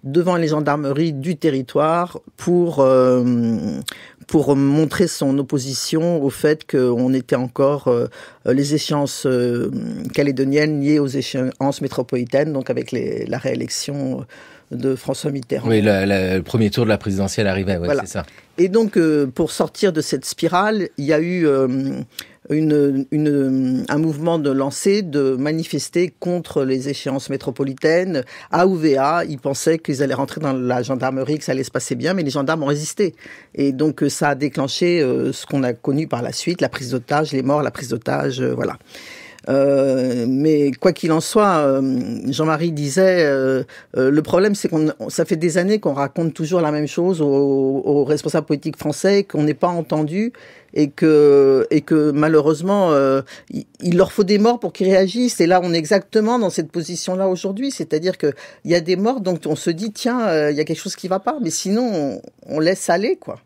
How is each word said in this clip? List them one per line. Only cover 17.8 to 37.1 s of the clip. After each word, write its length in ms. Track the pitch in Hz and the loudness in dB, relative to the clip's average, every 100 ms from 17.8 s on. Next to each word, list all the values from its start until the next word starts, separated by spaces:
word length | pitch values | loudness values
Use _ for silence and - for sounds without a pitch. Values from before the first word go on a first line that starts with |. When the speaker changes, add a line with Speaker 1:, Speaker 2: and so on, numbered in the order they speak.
| 87 | 0
Speaker 1:
Voilà. 160 | 143 | -2
Speaker 2:
c'est 100 | - | -4
ça. 140 | 101 80 - _ - | -10 -10 -18 _ 0
Speaker 1:
Et 100 | 185 | 2
donc, 280 | 214 220 208 | 2 2 2
euh, 300 | 160 151 139 | 2 2 0
pour 240 | 123 160 | -2 -4
sortir 420 | - 160 - 202 | -2 -4 0 0
de 80 | 156 | 0
cette 240 | 147 135 | -2 -4
spirale, 640 | - - 165 180 208 220 175 - | -6 -4 0 2 2 0 -4 -4
il 80 | 143 | 0
y 60 | |
a 80 | 156 | 0
eu, 260 | 170 180 160 | 0 0 2
euh, 560 | 135 131 131 135 135 139 - - _ - | 2 2 0 -4 -6 -10 -14 -18 _ -4
une, 560 | 151 156 147 143 135 135 | 0 2 4 2 0 -2
une, 720 | 151 151 143 135 131 131 127 - | 0 2 2 2 2 0 -2 -2
un 100 | 151 | 0
mouvement 400 | 160 147 165 165 | 0 0 -2 0
de 120 | 143 | 0
lancer, 500 | 135 135 127 196 208 | 0 -2 -2 0 0
de 340 | 180 143 135 127 | 0 0 0 0
manifester 760 | 147 160 165 147 - 175 175 _ | -2 -2 -4 -6 -4 -2 -2 _
contre 460 | 175 175 156 151 | -4 -4 -2 -2
les 240 | 135 131 139 | 0 -2 -2
échéances 420 | 131 147 135 - | -6 -4 -6 -6
métropolitaines. 920 | 135 - 123 139 131 151 165 190 151 123 - - | -6 -6 -4 -6 0 2 2 0 -4 -6 -16 -4
À 160 | 160 185 | 2 2
O 80 | |
V 240 | 180 156 135 | 4 2 4
A, 260 | 143 170 | 2 0
ils 140 | 165 143 | -2 -6
pensaient 400 | 139 139 - 160 | -4 -2 0 0
qu'ils 240 | - 135 | -2 -2
allaient 120 | 139 | -2
rentrer 260 | 139 135 - | -2 -4 -4
dans 120 | 151 | -4
la 280 | 131 123 123 | -2 -2 -2
gendarmerie, 560 | 120 131 131 135 131 151 | -2 -2 -2 -2 -4 -4
que 60 | |
ça 80 | - | -4
allait 100 | 135 | -4
se 80 | 127 | -4
passer 240 | 135 - | -6 -4
bien, 180 | 123 143 | -4 -2
mais 100 | 190 | -2
les 80 | 147 | -2
gendarmes 320 | 139 139 160 | -2 -2 -2
ont 40 | 143 | 0
résisté. 480 | 147 156 - 190 - - - - | -2 -4 -2 -2 -4 -20 -20 -14
Et 180 | - 139 | -2 -2
donc, 300 | 131 156 135 | 2 -2 2
euh, 80 | 143 | -2
ça 200 | - 147 | 2 0
a 40 | |
déclenché, 640 | 135 143 165 139 - 175 175 | 0 -4 -2 -4 0 0 2
euh, 320 | 131 131 131 | 0 0 -2
ce 140 | 135 - | -6 -4
qu'on 160 | 139 | -2
a 100 | 127 | -2
connu 360 | 120 - 139 156 | -2 -2 -2 -2
par 120 | 120 | -4
la 120 | 120 | -4
suite, 280 | 113 - 175 | -4 -4 -2
la 80 | 131 | -4
prise 220 | - 123 | -4 -6
d'otages, 420 | 127 120 | -6 0